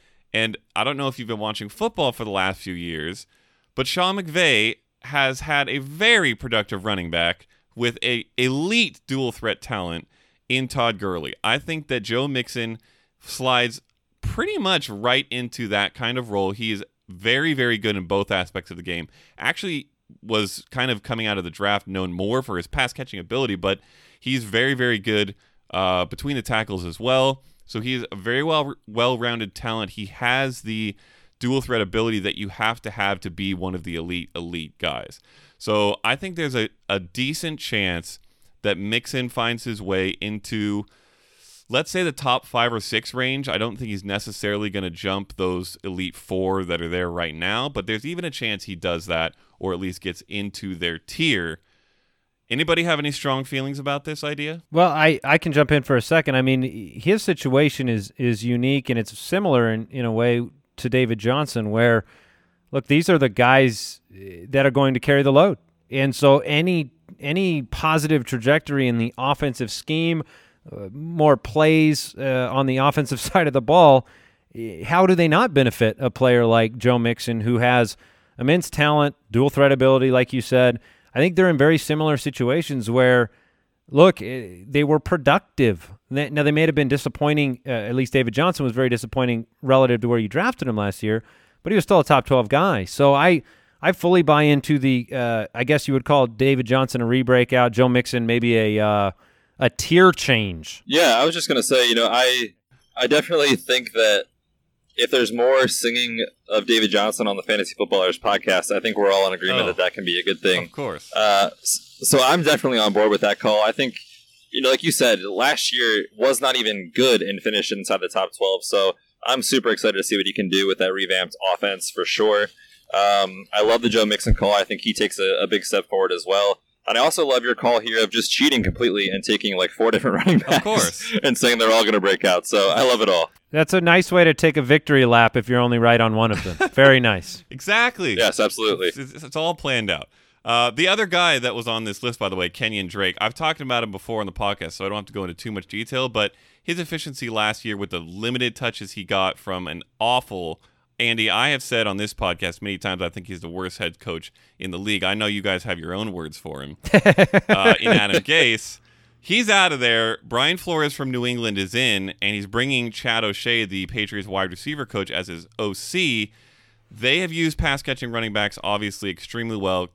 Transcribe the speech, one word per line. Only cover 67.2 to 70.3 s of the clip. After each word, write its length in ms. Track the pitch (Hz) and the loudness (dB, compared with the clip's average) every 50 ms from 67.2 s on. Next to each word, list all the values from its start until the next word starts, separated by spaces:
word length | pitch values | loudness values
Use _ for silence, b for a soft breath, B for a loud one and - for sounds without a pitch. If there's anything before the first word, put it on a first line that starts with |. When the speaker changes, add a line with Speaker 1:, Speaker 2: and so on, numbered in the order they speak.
| - 143 151 185 196 185 165 147 127 | -6 -4 -2 0 0 0 0 -2 -4
Speaker 2:
positive 640 | - - - - 156 156 160 147 156 156 147 120 | -6 -6 -2 0 2 2 2 4 4 4 2 2
trajectory 640 | - - 123 110 131 147 156 - - 143 139 135 | 0 -4 0 2 2 2 2 2 0 -2 0 2
in 120 | 123 117 117 | 2 2 2
the 160 | 113 117 - | 0 -2 -4
offensive 540 | - 127 135 147 - - 143 123 - 131 104 | -4 -2 -2 0 0 -2 -4 -4 -4 -6 -6
scheme, 520 | - - - - 156 160 165 165 170 160 147 b | -8 -10 -6 -4 -2 -2 0 0 -2 -2 -4 b